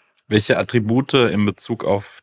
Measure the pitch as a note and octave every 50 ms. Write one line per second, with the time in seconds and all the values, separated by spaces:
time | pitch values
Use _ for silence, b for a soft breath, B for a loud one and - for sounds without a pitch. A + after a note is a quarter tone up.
0 | b b b b b - G#2+ G#2+ G#2+ - B2+ - G2+ - - A#2+ G#2+ G#2+ A2+ C3
1 | C3+ - - C3+ A#2+ G#2+ D#2+ G#2 G#2 G2+ F#2+ - - - A#2+ A2 - D#2 G2 G2+
2 | F#2+ - - -